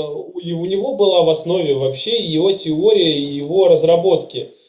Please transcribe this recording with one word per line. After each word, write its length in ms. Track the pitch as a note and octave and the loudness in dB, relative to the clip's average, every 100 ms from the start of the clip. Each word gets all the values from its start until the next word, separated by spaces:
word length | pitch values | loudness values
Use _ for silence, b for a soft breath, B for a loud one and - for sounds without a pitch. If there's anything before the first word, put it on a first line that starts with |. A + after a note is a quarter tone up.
| D3+ | 0
у, 300 | D3 - F3 | -8 -12 -12
и 120 | E3+ | -8
у 120 | E3 F3+ | -6 -4
него 300 | G3 C4+ G3 | -4 -4 0
была 280 | G3 F3+ | 2 4
в 60 | D#3+ | 2
основе 440 | D#3 E3+ F3+ D#3 C3+ | 0 -2 -2 0 0
вообще 420 | C3+ C3+ G#3+ A#3 | -2 -4 -4 -4
его 280 | F3 D#3 F#3+ | -2 0 0
теория 580 | G3 D#3+ D#3 G#3 G#3 E3 D3 | 0 -2 0 4 4 2 0
и 60 | C#3+ C#3+ | -4 -6
его 320 | C#3+ F#3 F3+ | -2 2 4
разработки. 840 | D#3 D#3+ E3+ F#3 D#3+ - B2+ - b | 4 4 2 2 0 -2 -10 -12 b